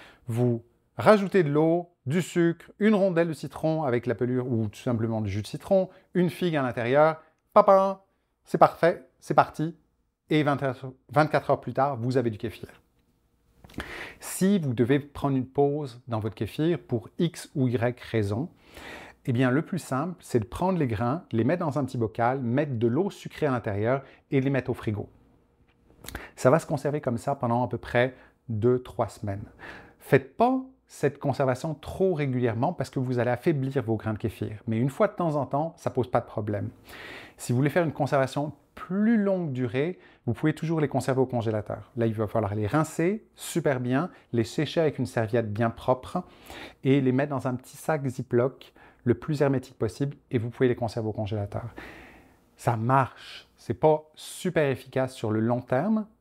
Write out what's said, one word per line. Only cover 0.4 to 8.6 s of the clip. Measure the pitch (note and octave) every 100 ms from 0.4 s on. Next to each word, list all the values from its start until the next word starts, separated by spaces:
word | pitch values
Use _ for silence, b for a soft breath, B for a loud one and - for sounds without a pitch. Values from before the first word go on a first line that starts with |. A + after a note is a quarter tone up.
| B2 A#2 - _ _ -
rajoutez | C3 G#3+ G3 G3
de | D3+
l'eau, | D3 D#3+ E3+ E3+ _ B2+
du | E3+
sucre, | - F3+ E3+ E3 - -
une | G#3 G#3+
rondelle | G3 E3 E3+
de |
citron | D#3 C#3+ - D#3 D#3
avec | D3 A#2+ B2
la | A2
pelure | B2 B2+ B2
ou | A2+ A2
tout | -
simplement | - A#2 A2+ A2+
du | G#2+
jus | G2
de | G#2
citron, | C#3+ - - - B B
une | F3+ F3
figue | - F3+ D#3
à |
l'intérieur, | B2+ A#2+ A#2 C#3 D#3 D#3 B B _
papin, | G#3+ G#3 G3 G3 F#3+ _ _ _ _ _
c'est |
parfait, | E3+